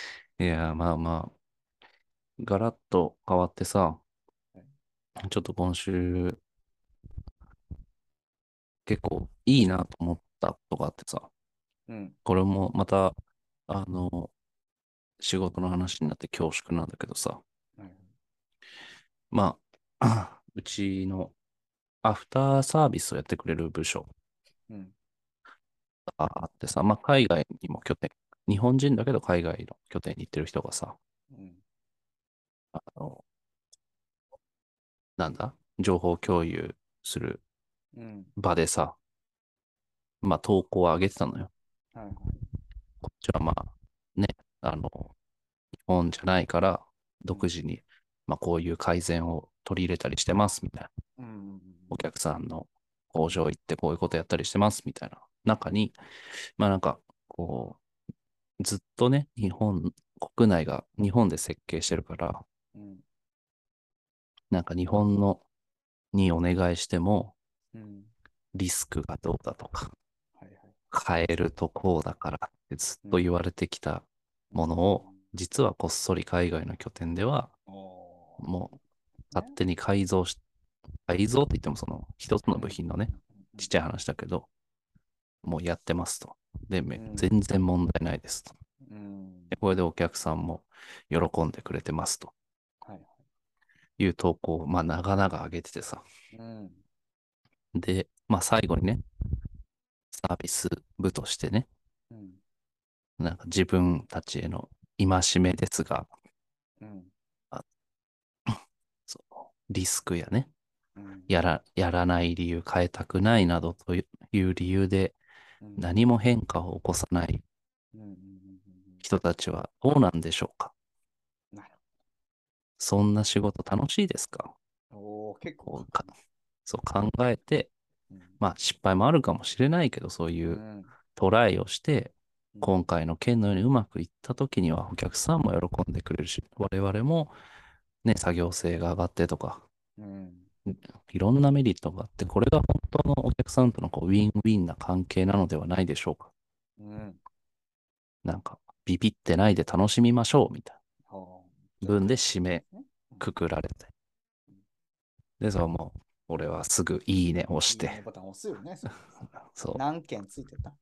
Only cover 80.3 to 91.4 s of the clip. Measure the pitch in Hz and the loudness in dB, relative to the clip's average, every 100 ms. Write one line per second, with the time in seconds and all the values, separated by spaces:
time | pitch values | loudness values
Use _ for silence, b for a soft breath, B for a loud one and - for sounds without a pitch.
80.3 | - _ _ _ _ - - - 90 107 | -6 _ _ _ _ -18 -10 -2 0 2
81.3 | 127 143 - - 73 78 78 - - - | 4 2 0 -4 -6 -8 -10 -12 -10 -2
82.3 | 107 - - - - 85 82 110 - _ | -2 0 -2 -4 -6 -6 -4 -4 -6 _
83.3 | _ _ 104 - 90 - - - - - | _ _ -14 -2 -2 -2 -6 -8 -8 -6
84.3 | 90 - _ _ _ _ _ _ _ _ | -8 -8 _ _ _ _ _ _ _ _
85.3 | _ - 82 85 85 - 85 85 - - | _ -8 -4 -4 -4 -2 -4 -4 -8 -12
86.3 | - _ - - 95 - - 110 104 92 | -20 _ -16 -4 -4 -2 -8 -10 -2 2
87.3 | 107 98 98 90 87 85 - 85 76 - | 4 4 2 4 2 2 0 -2 -6 -8
88.3 | - - - - _ 135 104 101 98 95 | -12 -12 -20 -20 _ -20 -18 -14 -14 -16
89.3 | 90 87 92 101 92 87 - 85 - 80 | -18 -12 -2 0 2 2 0 -2 -2 -4
90.3 | 80 82 80 _ B B B B 82 82 | -2 -4 -8 _ B B B B 0 0
91.3 | - | 0